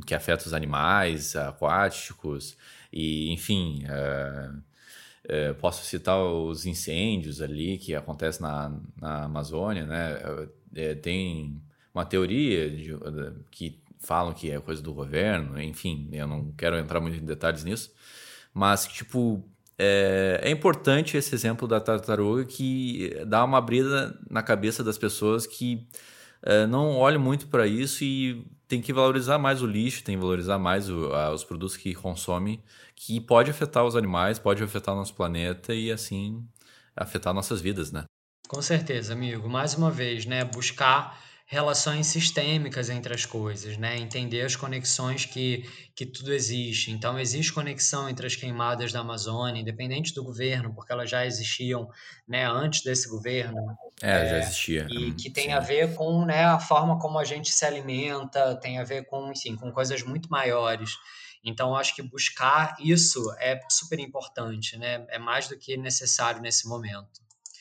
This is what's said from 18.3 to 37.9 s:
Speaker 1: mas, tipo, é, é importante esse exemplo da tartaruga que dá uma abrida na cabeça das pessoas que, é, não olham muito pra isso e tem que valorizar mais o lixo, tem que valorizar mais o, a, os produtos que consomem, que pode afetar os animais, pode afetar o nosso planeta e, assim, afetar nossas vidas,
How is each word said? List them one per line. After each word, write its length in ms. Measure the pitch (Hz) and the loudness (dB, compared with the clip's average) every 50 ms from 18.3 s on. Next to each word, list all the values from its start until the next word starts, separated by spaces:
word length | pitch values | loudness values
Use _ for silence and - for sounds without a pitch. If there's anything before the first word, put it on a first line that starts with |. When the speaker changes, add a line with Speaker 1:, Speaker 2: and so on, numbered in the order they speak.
| - - - _ - | -20 -20 -18 _ -2
Speaker 1:
mas, 320 | 95 98 101 101 98 - | 2 4 4 4 4 2
tipo, 560 | - - - 120 - - 127 120 117 107 95 - - - _ _ _ _ | -2 -6 -10 -8 -4 0 2 2 2 2 0 -4 -10 -18 _ _ _ _
é, 640 | - 95 101 98 98 98 95 95 95 95 95 90 - - | 2 4 6 6 6 6 6 4 4 4 4 4 2 2
é 60 | 135 | 2
importante 640 | 156 151 - 190 147 - - 139 135 147 165 160 - | 2 4 4 4 4 6 4 4 6 6 4 2 0
esse 160 | 143 139 - 135 | 0 0 0 -2
exemplo 340 | 110 - 113 113 117 - | 0 0 0 0 0 0
da 120 | 110 113 107 | 2 2 2
tartaruga 640 | - - 110 104 - - 110 104 101 104 113 127 131 | 4 2 0 2 2 0 2 4 4 4 2 2 0
que 720 | 127 - - 135 131 131 131 127 123 120 - 92 - - 78 82 | -2 -4 -4 -2 0 0 0 -2 -2 -2 -2 -4 -4 -4 -4 -2
dá 180 | 107 107 113 123 | 2 4 4 6
uma 140 | 131 135 | 6 6
abrida 600 | 127 120 113 120 127 135 135 139 135 127 104 - - - - | 4 4 4 4 4 4 4 2 2 0 -2 -6 -12 -10 -4
na 140 | 110 110 110 | -2 0 2
cabeça 400 | - 113 101 104 110 107 - 113 | 4 2 4 4 0 0 0 0
das 140 | 107 107 | -2 -2
pessoas 500 | - 113 98 - - 107 107 110 117 - | 0 0 0 0 2 2 2 2 2 0
que, 400 | - - - 123 123 120 117 117 - - - - - - - - - - _ - | -4 -6 -4 -2 -2 -2 -2 -6 -10 -18 -20 -20 -20 -20 -20 -20 -20 -16 _ 2
é, 240 | - 104 107 107 | 6 6 6 6
não 300 | 110 123 139 151 151 139 | 6 4 2 2 4 4
olham 220 | 127 131 143 156 147 | 6 6 6 6 6
muito 260 | 131 127 143 143 - | 4 4 2 2 0
pra 180 | - - 123 110 | 2 4 4 6
isso 380 | 101 107 120 135 135 - - 143 | 6 4 2 0 -2 -2 -2 -2
e 420 | 135 135 135 131 127 123 117 - - - _ _ | 0 0 0 0 -2 -2 -4 -10 -14 -18 _ _
tem 140 | - 131 120 | -4 -2 -2
que 120 | 117 - 131 | -2 0 4
valorizar 440 | 131 131 131 131 131 123 139 147 | 6 6 6 6 4 4 4 4
mais 240 | 147 139 135 135 127 | 4 4 4 4 2
o 60 | 127 | 2
lixo, 360 | 110 101 104 113 127 127 - - | 0 2 2 0 0 -2 -4 -4
tem 120 | - 98 | -2 -2
que 60 | 95 | 0
valorizar 360 | 92 92 92 90 87 95 98 | 2 2 0 0 2 0 0
mais 320 | 95 92 90 92 101 101 95 | 2 4 4 2 2 2 0
o, 240 | 87 82 78 69 69 | -2 -2 -2 0 0
a, 180 | 73 76 76 | 2 0 0
os 120 | 78 78 - | -2 -4 -6
produtos 340 | - 87 82 95 92 - | -8 -8 -6 -6 -6 -8
que 160 | - - 95 87 | -6 -6 -6 -6
consomem, 640 | - - 92 87 85 - - 87 87 95 104 113 113 - - - - - - _ | -6 -6 -6 -6 -6 -4 -2 -2 0 0 -2 -4 -6 -10 -18 -20 -20 -20 -20 _
que 240 | - - - 110 120 | -14 -8 -6 -6 -2
pode 300 | 117 - - 117 131 147 | 4 8 8 8 8 8
afetar 360 | 147 - 156 147 - 123 120 | 4 -2 -2 0 4 4 4
os 100 | 120 117 | 4 4
animais, 440 | 120 107 95 87 87 92 101 110 110 | 2 2 2 4 4 4 4 2 2
pode 240 | - 101 101 101 110 | 2 2 4 2 2
afetar 300 | 101 - 101 - 101 98 | -2 -2 -4 -2 -2 -2
o 40 | |
nosso 180 | 98 98 - - | -2 -2 -4 -4
planeta 580 | - 90 85 85 82 85 87 90 90 - - 113 | -2 -2 0 0 0 0 -2 -2 -4 -4 -4 -2
e, 180 | 113 113 113 | -2 0 -2
assim, 520 | 110 107 - - 101 98 101 104 110 117 117 117 - _ - - - - _ _ - | -2 -4 -4 -6 -4 -4 -4 -4 -6 -8 -10 -14 -16 _ -20 -20 -20 -20 _ _ -8
afetar 380 | - - - - 95 - 90 92 | -6 -6 -4 -4 -2 0 0 0
nossas 280 | 98 - - 120 92 | 0 0 -2 -2 -2
vidas, 300 | 82 95 101 92 76 - | 0 -2 -2 -2 -4 -4